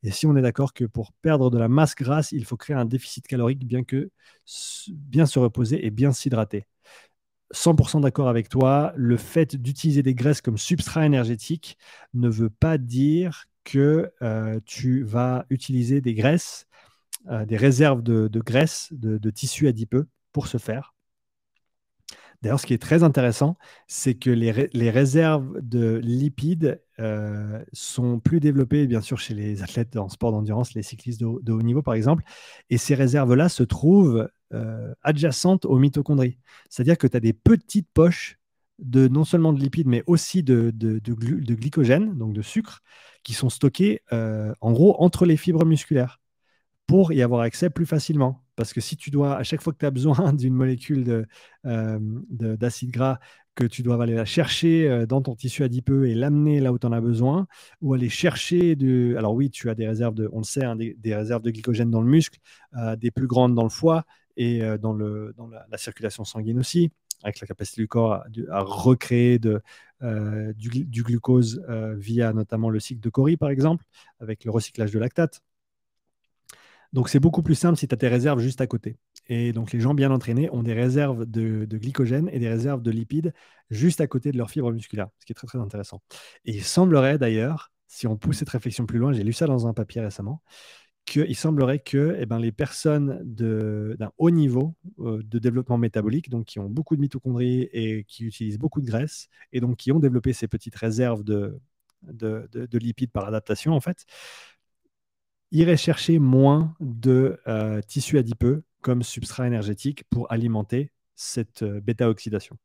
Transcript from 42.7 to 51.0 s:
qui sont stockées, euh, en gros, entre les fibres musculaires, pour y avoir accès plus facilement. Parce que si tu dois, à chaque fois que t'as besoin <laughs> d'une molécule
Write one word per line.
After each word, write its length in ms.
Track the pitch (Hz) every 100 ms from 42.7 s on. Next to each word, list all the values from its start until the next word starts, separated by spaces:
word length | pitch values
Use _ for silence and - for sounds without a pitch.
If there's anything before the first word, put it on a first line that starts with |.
| - _ - - _
qui 120 | -
sont 160 | 113 127
stockées, 520 | - 143 - 196 214 _
euh, 400 | 117 113 110 107 -
en 120 | 110
gros, 280 | 117 185 -
entre 260 | 175 - 180
les 100 | 156
fibres 280 | - 160
musculaires, 560 | 165 156 - 139 127 - _ _ _ _ _ _ -
pour 260 | 185 175
y 100 | 147
avoir 180 | 120 120
accès 300 | 117 - 175
plus 160 | 147 170
facilement. 580 | 156 - 151 131 131 _
Parce 200 | - 113
que 80 | -
si 160 | - 147
tu 120 | -
dois, 260 | 143 143 139
à 60 |
chaque 200 | 139 156
fois 100 | -
que 60 | 143
t'as 120 | 147
besoin 420 | 131 147 135 180
<laughs> 20 |
d'une 200 | 143 127
molécule 500 | 127 131 127 - 143